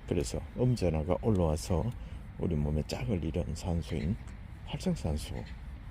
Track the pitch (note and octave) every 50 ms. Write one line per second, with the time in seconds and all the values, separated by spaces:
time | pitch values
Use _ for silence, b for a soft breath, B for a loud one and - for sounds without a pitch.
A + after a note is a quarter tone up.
0 | - - - F2 C#2+ - - D2+ - - - - B2 B2+ B2 - F#2 E2 D#2 D#2
1 | D2+ E2+ F2+ - - A#2+ G#2+ F#2 F2 D#2 D2+ D2+ - - F#2 D#2 - A#2 B B
2 | B B B B B B - - F2 F2+ E2+ D2 D2 D2 D#2 D2+ D2 - - -
3 | C3 B2 G#2 E2+ D#2 D#2+ D2+ F2 - F#2+ D#2 - - F#2+ E2+ E2+ D#2 - E2 C#2+
4 | - D#2+ A2+ - - - - - - - - - - - - C#3+ - F#3 E3 -
5 | - E2 D2+ D2+ - - - B1 - - - - - - - - - -